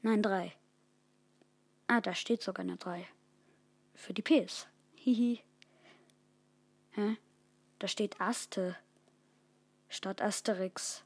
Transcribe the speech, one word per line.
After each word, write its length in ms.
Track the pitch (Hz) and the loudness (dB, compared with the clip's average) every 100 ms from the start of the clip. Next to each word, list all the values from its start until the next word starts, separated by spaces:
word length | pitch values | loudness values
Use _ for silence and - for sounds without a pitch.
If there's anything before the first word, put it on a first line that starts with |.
Nein, 180 | 220 220 | 4 4
drei. 300 | 214 190 175 - _ _ _ _ _ _ _ _ _ _ _ _ - | 4 0 -2 -12 _ _ _ _ _ _ _ _ _ _ _ _ 2
Ah, 120 | 240 | 2
da 140 | 196 | 2
steht 280 | 175 - 233 | -6 0 0
sogar 220 | - 185 | 0 -6
eine 140 | 180 175 | -6 -6
drei. 280 | - 175 180 - _ _ _ _ _ _ _ | -6 -8 -10 -20 _ _ _ _ _ _ _
Für 200 | - - | -20 -8
die 80 | 185 | -6
PS. 460 | - 302 180 - - _ _ - | 4 4 4 -8 -14 _ _ -4
Hihi. 460 | - 233 240 240 - _ - _ - - _ _ _ _ _ _ _ _ _ | 2 4 4 0 -8 _ -20 _ -20 -20 _ _ _ _ _ _ _ _ _
Hä? 260 | - 208 220 _ _ _ _ _ _ | 0 0 0 _ _ _ _ _ _
Da 100 | 196 | -6
steht 320 | - 208 - | -2 -2 0
Aste. 560 | 190 240 - - 180 180 _ _ _ _ _ _ _ _ _ _ _ | -2 -2 -4 -4 -4 -6 _ _ _ _ _ _ _ _ _ _ _
Statt 320 | - 196 196 | -8 -6 0
Asterix. 840 | 208 196 - 185 185 - - - | 0 0 0 0 -2 -4 -8 -8